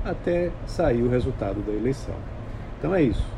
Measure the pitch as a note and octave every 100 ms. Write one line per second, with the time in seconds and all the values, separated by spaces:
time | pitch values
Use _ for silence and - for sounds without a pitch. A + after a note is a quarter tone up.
0 | - E3+ - F3 F3 - - - D#3+ A#2+
1 | B2 B2 B2+ - G2+ G2 G2+ G#2+ A#2 C3+
2 | - E2+ - - - - - - D#3 F#3+
3 | C3+ G2 -